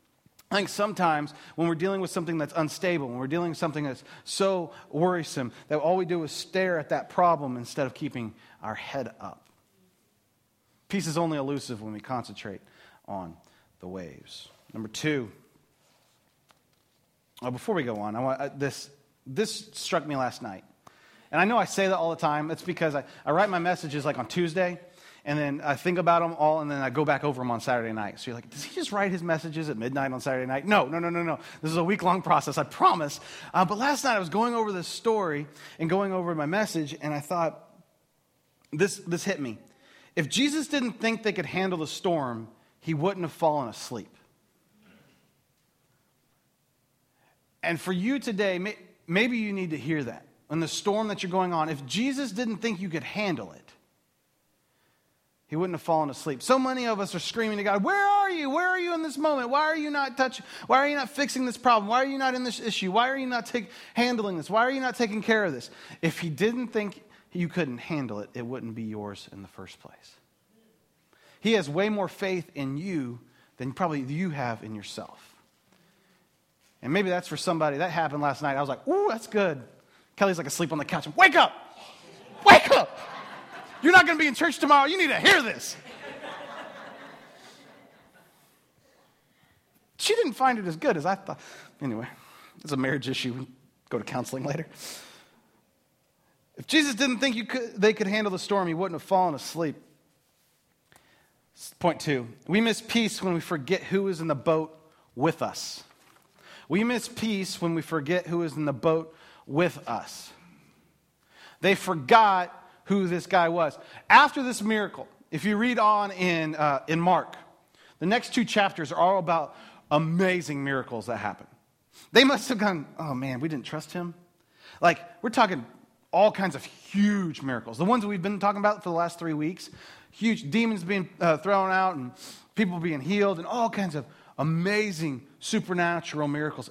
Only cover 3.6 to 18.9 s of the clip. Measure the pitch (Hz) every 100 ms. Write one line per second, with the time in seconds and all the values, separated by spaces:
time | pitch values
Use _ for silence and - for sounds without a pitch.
3.6 | 165 147 147 123 - - - - 190 185
4.6 | 160 - - 147 180 180 156 147 123 -
5.6 | - 151 151 185 175 175 151 - - 190
6.6 | 185 170 139 151 - - 175 160 139 123
7.6 | 120 - 135 - 147 123 110 107 - -
8.6 | 104 104 - 139 120 - 98 - _ _
9.6 | _ _ _ _ _ _ _ _ _ _
10.6 | _ _ _ 196 160 156 170 151 135 143
11.6 | - 113 110 107 - 123 117 104 107 92
12.6 | - - - _ - 98 87 82 _ _
13.6 | _ _ 90 92 85 67 - - - _
14.6 | - 110 110 - 151 147 110 - _ _
15.6 | _ _ _ _ _ _ _ _ _ _
16.6 | _ _ _ _ _ _ _ - 123 127
17.6 | - 196 123 107 104 110 131 135 139 139
18.6 | 139 - -